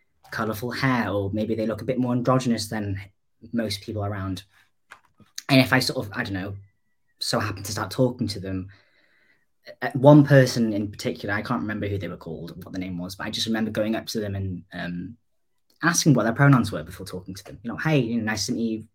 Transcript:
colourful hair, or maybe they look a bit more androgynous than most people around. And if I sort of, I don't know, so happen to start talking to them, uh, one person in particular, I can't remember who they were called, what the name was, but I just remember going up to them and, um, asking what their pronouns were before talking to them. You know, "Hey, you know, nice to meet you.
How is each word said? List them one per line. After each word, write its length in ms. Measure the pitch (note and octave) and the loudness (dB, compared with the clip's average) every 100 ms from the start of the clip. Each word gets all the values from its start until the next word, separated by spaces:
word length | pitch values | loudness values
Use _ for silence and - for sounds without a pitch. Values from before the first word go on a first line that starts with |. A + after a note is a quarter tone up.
| _ _ - | _ _ -12
colourful 400 | - A2 G#2 B2 | -6 -4 -4 -6
hair, 380 | - C3+ B2 G#2 | -2 0 2 0
or 200 | G2 G2 | -2 -2
maybe 220 | G#2+ A2 | -2 -2
they 140 | A2 A2 | -2 -2
look 140 | G#2 | -4
a 40 | - | -4
bit 140 | A#2+ | -2
more 140 | B2 | 0
androgynous 540 | B2 B2 B2+ B2+ A2+ - | 0 2 2 2 -2 -2
than 320 | A2 G2+ G2 - _ _ _ A2 | -6 -4 -6 -8 _ _ _ -8
most 280 | A#2 A2 G2+ | -4 -4 -6
people 220 | - G#2 | -8 -6
around. 400 | G2+ G#2 F#2+ F#2 - _ _ _ _ - _ _ - - - | -4 -4 -6 -8 -10 _ _ _ _ -20 _ _ -18 -12 4
And 120 | C3+ | 4
if 100 | B2+ | 6
I 80 | C3 | 4
sort 260 | - B2+ G#2 | 2 -4 -6
of, 60 | |
I 100 | A2+ | -6
don't 100 | G#2+ | -4
know, 220 | F#2+ G2 G2+ - _ _ _ _ - | -4 -6 -10 -16 _ _ _ _ -10
so 200 | - A#2+ | -4 -2
happen 240 | G#2 G2+ | -2 -6
to 80 | - | -8
start 180 | G#2 G2+ | -6 -6
talking 380 | - B2+ - G2+ | 0 0 2 -4
to 120 | G2 | -4
them, 260 | F#2+ F#2+ F#2+ - _ _ _ _ _ _ _ _ - - | -6 -6 -8 -16 _ _ _ _ _ _ _ _ -20 -8
uh, 100 | B2 | -6
one 320 | C3 C3+ D3+ C#3 | 6 10 10 10
person 480 | C#3 B2+ B2 A2 | 8 6 4 0
in 180 | G2+ G2+ | 0 -4
particular, 420 | - B2 A#2+ G#2 | -6 -8 -6 -6
I 80 | G#2 | -4
can't 200 | A2 A#2+ | -2 -4
remember 260 | G#2 G#2+ G2 | -4 -6 -4
who 100 | G2 | -6
they 120 | F2 | -6
were 80 | F2 | -10
called, 440 | E2+ D#2+ E2+ F2+ F#2 | -12 -12 -12 -14 -12
what 80 | |
the 60 | F#2 | -10
name 180 | F#2 F2 | -8 -8
was, 180 | F2+ - | -10 -10
but 120 | G#2+ | -8
I 20 | |
just 180 | G#2+ A2 | -6 -2
remember 240 | A2 A2 | -2 -2
going 240 | A2 G#2+ A2 | -2 -2 -2
up 120 | - | -4
to 120 | A2+ | -6
them 160 | G#2 G2 | -4 -4
and, 280 | F#2+ F2 - | -4 -6 -10
um, 440 | F2 F2 F2 F#2 - _ _ _ _ _ - | -10 -8 -8 -10 -14 _ _ _ _ _ -2
asking 320 | D#3 - E3+ A#2+ | 0 2 6 6
what 80 | |
their 100 | G#2+ | 4
pronouns 360 | A#2 C#3+ C3 G2 | 4 6 6 4
were 120 | F2 | -4
before 220 | D#2+ - F#2+ | -8 -12 -12
talking 280 | F2+ F#2+ G2 | -12 -12 -14
to 80 | - | -14
them. 140 | - | -14
You 60 | A#2 | -10
know, 80 | G#2 | -4
"Hey, 220 | D#3+ D3+ | 2 2
you 180 | A2+ A#2+ | 2 0
know, 60 | |
nice 240 | G#2+ A2 - | -2 -4 -2
to 40 | |
meet 200 | A2+ A2+ | -2 -2
you. 160 | A2 - | -4 -8